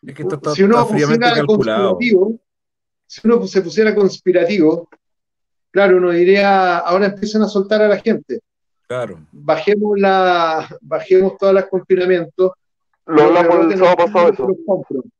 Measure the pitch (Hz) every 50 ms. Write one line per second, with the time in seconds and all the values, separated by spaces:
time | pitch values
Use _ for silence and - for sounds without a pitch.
0 | - - - - 156 185 160 143 - - 151 160 196 202 226 240 240 226 - -
1 | 226 214 226 233 240 240 233 233 - - 214 208 202 214 214 208 196 196 190 180
2 | 240 247 214 180 190 214 226 226 _ _ _ _ _ _ _ _ _ _ _ _
3 | _ _ - - - 214 240 214 190 190 - 196 175 170 151 185 220 214 208 208
4 | 202 185 - - _ 185 175 175 - - 214 196 156 156 170 170 170 _ - _
5 | _ _ _ _ _ _ _ _ _ _ _ _ _ _ _ 180 202 190 180 180
6 | 180 180 175 170 175 180 196 202 202 202 196 190 185 180 175 175 - 170 175 190
7 | 208 196 196 - 208 214 - 220 214 190 - 202 190 202 214 214 214 208 202 185
8 | - 226 208 151 - _ 123 113 _ _ _ _ _ _ _ _ _ _ 123 127
9 | 120 107 92 80 78 _ _ 147 147 147 156 156 - 202 208 208 208 208 208 202
10 | 196 196 190 190 185 185 180 175 165 160 160 160 - - - - _ 147 156 156
11 | - - 185 185 190 190 190 - 190 196 190 196 190 - - 185 - _ 190 180
12 | 180 180 185 175 170 160 _ - 185 185 185 _ _ _ _ _ _ _ _ _
13 | _ - 160 151 151 156 165 175 170 165 175 175 170 165 - 185 185 175 180 175
14 | 170 170 208 185 175 170 - - 196 196 185 - - - 190 180 151 _ - 262
15 | 247 - _ _